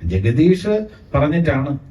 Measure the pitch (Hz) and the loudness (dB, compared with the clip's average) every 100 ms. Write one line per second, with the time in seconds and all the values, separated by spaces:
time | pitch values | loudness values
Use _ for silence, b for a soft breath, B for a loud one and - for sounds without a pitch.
0 | 85 92 107 131 170 185 202 214 214 B | -4 -2 0 2 4 2 0 -4 -4 B
1 | - 139 147 170 156 135 139 135 - | -6 -2 0 0 0 0 -2 -6 -8